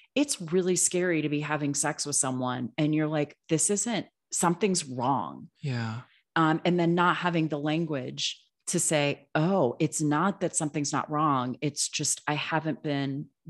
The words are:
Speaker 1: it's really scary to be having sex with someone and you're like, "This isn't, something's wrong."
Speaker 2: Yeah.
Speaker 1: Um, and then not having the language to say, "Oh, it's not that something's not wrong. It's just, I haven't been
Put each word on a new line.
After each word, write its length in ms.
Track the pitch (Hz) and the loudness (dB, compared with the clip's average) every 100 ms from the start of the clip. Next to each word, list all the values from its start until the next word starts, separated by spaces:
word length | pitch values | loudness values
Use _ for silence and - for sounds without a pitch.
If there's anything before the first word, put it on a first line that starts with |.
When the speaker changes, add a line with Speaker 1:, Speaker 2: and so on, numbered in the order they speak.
| _ | _
Speaker 1:
it's 260 | 262 285 - | 0 0 -2
really 360 | 160 185 180 175 | 0 0 2 2
scary 460 | - 180 180 160 | 2 0 0 0
to 60 | 147 | 0
be 120 | 147 | -2
having 340 | 147 151 147 | -2 -2 -2
sex 300 | 143 147 - 143 | 0 -2 -2 -4
with 100 | 143 | -2
someone 540 | 131 127 127 127 120 - | -2 -2 -2 -4 -6 -2
and 180 | 151 | 0
you're 140 | 156 156 | 2 0
like, 280 | 156 147 - - | 0 -2 -6 -2
"This 220 | 156 - | 0 2
isn't, 360 | 208 240 202 - _ - | 0 -2 -4 -6 _ -8
something's 520 | - 175 175 208 175 | 0 0 2 2 0
wrong." 640 | 143 127 - 233 76 67 - _ | -2 -2 0 0 -2 -10 -18 _
Speaker 2:
Yeah. 400 | 143 120 113 117 - _ _ 165 | -4 -2 -4 -6 -12 _ _ 2
Speaker 1:
Um, 240 | 160 160 | 4 4
and 140 | 170 175 | 2 4
then 160 | 165 | 4
not 220 | 175 175 151 | 4 2 2
having 320 | 175 170 156 | 0 0 0
the 100 | 147 | -2
language 840 | 151 160 160 139 127 139 - - _ _ - | -2 -2 -2 -4 -6 -6 -6 -8 _ _ -4
to 100 | 175 | -2
say, 480 | - 156 143 - _ | 2 2 2 -2 _
"Oh, 420 | 156 165 196 123 - | 0 2 4 2 2
it's 200 | 156 - | 0 0
not 380 | 151 147 196 196 | 0 2 0 0
that 140 | 170 - | -2 -2
something's 360 | 151 151 143 | -2 -2 -2
not 180 | 139 - | -2 -2
wrong. 460 | 151 156 131 127 120 | 0 2 2 0 -2
It's 260 | 147 143 - | -4 -2 -4
just, 320 | - 143 - - | -2 -4 -4 -2
I 80 | |
haven't 480 | 147 - 160 156 - | -4 -2 -2 -2 -4
been 440 | 151 139 139 135 151 _ | -4 -2 -2 -6 -10 _